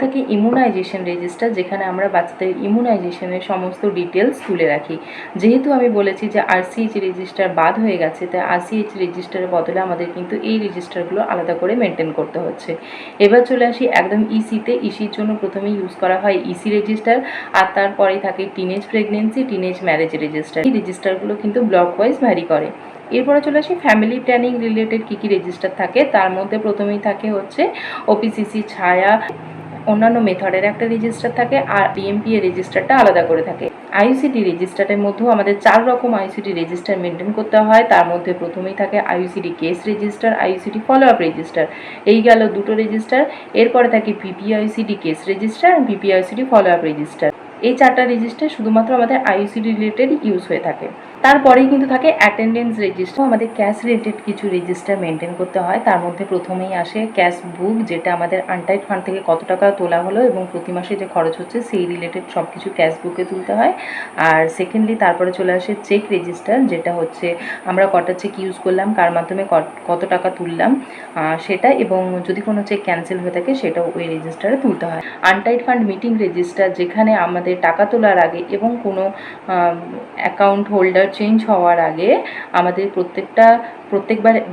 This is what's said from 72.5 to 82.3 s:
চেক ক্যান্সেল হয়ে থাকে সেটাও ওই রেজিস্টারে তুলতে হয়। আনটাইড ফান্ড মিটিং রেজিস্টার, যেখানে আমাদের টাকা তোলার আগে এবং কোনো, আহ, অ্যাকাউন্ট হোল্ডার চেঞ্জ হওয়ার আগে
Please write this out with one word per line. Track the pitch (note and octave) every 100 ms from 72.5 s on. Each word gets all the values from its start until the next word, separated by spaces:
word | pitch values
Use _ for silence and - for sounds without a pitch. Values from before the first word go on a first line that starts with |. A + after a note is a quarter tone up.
| G#3 G3+
চেক | G3+ G3
ক্যান্সেল | E3+ E3+ F#3
হয়ে | F3+ F3+
থাকে | F3 C4+
সেটাও | E3+ E3+ E3+ F3
ওই | E3 D#3+
রেজিস্টারে | D#3+ - G3 C4+
তুলতে | C4 E3+ E3+
হয়। | D#3+ - - F3+
আনটাইড | G3+ A3+ A#3+ B3
ফান্ড | A#3+ G#3
মিটিং | F#3+ A#3 A3 F#3
রেজিস্টার, | E3+ F3 - F#3+ F3+
যেখানে | F3 G#3+ A3 G#3
আমাদের | F3 F3+ F3 F3+ E3+
টাকা | F3 G#3
তোলার | A#3 G#3+ F#3 E3
আগে | E3+ F3 G3+
এবং | A3+ A#3+ G3+
কোনো, | F#3+ F#3+
আহ, | G3 - - - F3+ F3 E3+ F3 - - -
অ্যাকাউন্ট | - - G3+ G3 G3+
হোল্ডার | G3+ F#3 F#3 G3 -
চেঞ্জ | G#3 A3 A3+
হওয়ার | F#3+ F3 E3+ D#3+
আগে | D#3+ G3 E4+ -